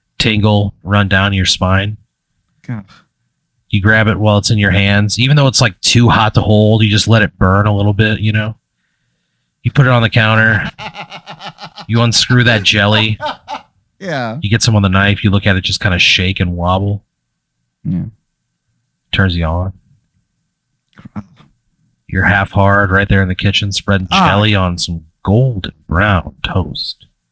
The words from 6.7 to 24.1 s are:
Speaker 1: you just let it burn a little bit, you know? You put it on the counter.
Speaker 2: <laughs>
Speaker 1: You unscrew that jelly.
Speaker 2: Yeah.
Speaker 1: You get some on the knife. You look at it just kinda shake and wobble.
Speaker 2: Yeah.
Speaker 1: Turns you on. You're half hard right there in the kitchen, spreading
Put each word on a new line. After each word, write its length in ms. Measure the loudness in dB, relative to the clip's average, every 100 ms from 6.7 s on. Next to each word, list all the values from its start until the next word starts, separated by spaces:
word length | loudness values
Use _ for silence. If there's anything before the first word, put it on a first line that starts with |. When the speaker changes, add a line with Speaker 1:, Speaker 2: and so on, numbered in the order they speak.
| 2
Speaker 1:
you 60 | 2
just 200 | 0 2
let 120 | 2
it 160 | 2 0
burn 280 | 2 2 2
a 100 | 0
little 160 | 0
bit, 280 | 0 0 0
you 120 | -2
know? 240 | -2 -4 -10 _ _ _ _ _ _ _ _ _ _
You 60 | -4
put 140 | 0
it 80 | 2
on 80 | 2
the 80 | 2
counter. 600 | 2 2 2 2 0 -4 -10
Speaker 2:
<laughs> 320 | -16 -16 -18 -18 -20 -18 -18 -18 -20 -14 -4
Speaker 1:
You 140 | 0
unscrew 440 | 0 0 2 2
that 180 | 4 2
jelly. 560 | 2 2 2 2 0 -4 -8 -10 -12 -16 -16 _ _ -16
Speaker 2:
Yeah. 400 | -8 -6 -6 -6
Speaker 1:
You 80 | -2
get 140 | 0
some 120 | 2
on 60 | 2
the 80 | 2
knife. 340 | 2 2 2
You 60 | 0
look 160 | 0 0
at 80 |
it 60 | -2
just 160 | -2 -4
kinda 180 | -2 0
shake 420 | 0 0 -2 -2
and 160 | -4 -2
wobble. 480 | -2 0 -2 -6 _ _ _ _ _ _ _ _
Speaker 2:
Yeah. 200 | -6 -6 -8 -14 _ _ _ _ _ _ _ _ _
Speaker 1:
Turns 240 | -4 -2 -2
you 80 |
on. 300 | -4 -4 -6 -10 _ _ _ _ _ _ _ _ _ _ _ -20 -18 -18 -18 _ _ _ _ _ _ _ -10
You're 180 | -4
half 280 | 0 0 0
hard 380 | 0 2 2 2
right 160 | 0 2
there 140 | 2
in 80 | 0
the 60 |
kitchen, 360 | -2 -2 -2 -4
spreading 380 | -6 -2 -2 0